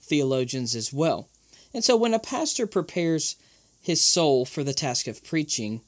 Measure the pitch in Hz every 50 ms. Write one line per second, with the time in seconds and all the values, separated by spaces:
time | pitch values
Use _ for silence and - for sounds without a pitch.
0 | - - 165 147 143 131 135 131 127 123 - 131 123 117 117 117 110 - - 139
1 | 156 165 123 85 - _ _ _ _ _ - - - _ - 254 226 - 254 226
2 | 226 233 226 226 220 - 254 - 320 302 - - 240 196 - 196 170 - - 180
3 | 170 165 165 156 151 - - _ _ _ _ _ _ _ _ _ _ - 170 156
4 | - - - 180 165 151 135 127 127 - - - 143 139 135 - - 139 123 -
5 | - - 107 - - - - 160 151 151 - - 113 104 110 117 _